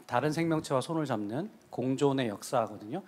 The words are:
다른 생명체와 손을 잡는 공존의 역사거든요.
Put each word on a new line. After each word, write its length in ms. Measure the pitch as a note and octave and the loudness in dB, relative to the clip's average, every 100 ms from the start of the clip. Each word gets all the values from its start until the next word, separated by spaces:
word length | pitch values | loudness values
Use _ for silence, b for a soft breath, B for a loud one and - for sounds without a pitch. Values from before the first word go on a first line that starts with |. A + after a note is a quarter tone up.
| - | -2
다른 240 | A#2+ D3 | 0 2
생명체와 480 | D#3 E3 D#3+ - C3+ | 2 2 0 2 0
손을 240 | C#3+ D#3+ | 0 -2
잡는 460 | C#3+ A2 G#2 B2+ G#3+ - - | 0 -2 -2 -4 -4 -8 -12
공존의 600 | - B2+ C3+ C#3+ C3+ A#2+ | -4 -2 2 4 4 0
역사거든요. 760 | G2+ - C3 G#2+ G2+ G#2 E3 | -2 -2 0 0 -4 -8 -10